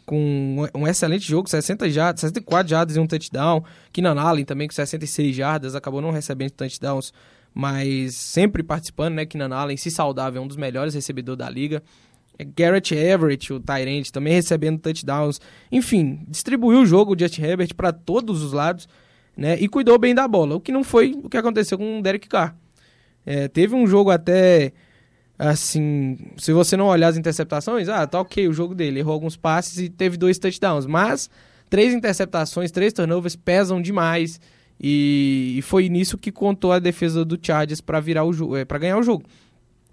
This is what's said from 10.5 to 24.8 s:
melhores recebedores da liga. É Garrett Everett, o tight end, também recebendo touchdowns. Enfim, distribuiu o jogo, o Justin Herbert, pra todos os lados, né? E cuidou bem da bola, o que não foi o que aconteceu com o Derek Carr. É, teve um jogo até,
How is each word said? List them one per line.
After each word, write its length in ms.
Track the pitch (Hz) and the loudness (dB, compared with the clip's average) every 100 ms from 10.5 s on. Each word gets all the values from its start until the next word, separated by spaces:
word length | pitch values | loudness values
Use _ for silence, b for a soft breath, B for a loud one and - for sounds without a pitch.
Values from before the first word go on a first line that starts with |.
| 143 | -8
melhores 380 | 135 127 151 | -6 -4 -4
recebedores 440 | 147 - 131 123 127 | -6 -8 -8 -8 -8
da 120 | 123 | -8
liga. 320 | 127 147 151 b b b b b _ | -6 -6 -6 b b b b b _
É 60 | |
Garrett 500 | 143 147 170 190 190 | -12 0 2 4 0
Everett, 580 | 151 170 190 160 139 - | 0 2 4 2 0 -4
o 80 | 135 | -8
tight 280 | 131 139 131 | -4 -4 -2
end, 240 | 143 135 | -4 -6
também 200 | 139 147 | -4 0
recebendo 460 | 175 170 160 156 156 | 2 2 0 0 -2
touchdowns. 600 | 160 160 139 139 151 143 B B B | -4 -6 -4 -2 -2 -4 B B B
Enfim, 500 | 254 - 214 147 147 - | -2 2 2 2 -2 -10
distribuiu 520 | 156 - 262 233 247 | -10 -4 0 6 8
o 60 | 233 | 8
jogo, 280 | 180 208 | 6 4
o 40 | 185 | 2
Justin 240 | 175 165 | 0 -2
Herbert, 320 | 151 180 175 | -4 -2 -2
pra 180 | - 185 | -2 -2
todos 500 | 170 - 208 226 170 | -2 -2 -2 0 -4
os 100 | 151 | -4
lados, 360 | 139 156 180 - b b b b - | -2 -2 -4 -10 b b b b -6
né? 220 | 147 170 | -2 0
E 80 | 202 | 0
cuidou 300 | 277 240 233 | 2 6 6
bem 160 | 247 | 6
da 120 | 247 262 | 4 4
bola, 260 | 202 151 | 2 2
o 60 | 160 | 0
que 120 | - | -2
não 120 | 269 | -2
foi 300 | 262 233 254 277 | 2 4 4 0
o 60 | - | -4
que 80 | 247 | -2
aconteceu 400 | 226 220 208 190 | 0 0 -2 -2
com 220 | 214 220 | -4 -4
o 40 | |
Derek 260 | 190 190 - | -2 -4 -2
Carr. 280 | 214 160 165 _ b b b b b - | -2 0 -4 _ b b b b b -6
É, 220 | 143 139 | -4 -2
teve 260 | - 196 | 2 2
um 140 | 254 226 | 4 4
jogo 220 | 196 202 | 6 6
até, 640 | 170 170 185 185 170 135 b | 4 4 4 8 6 4 b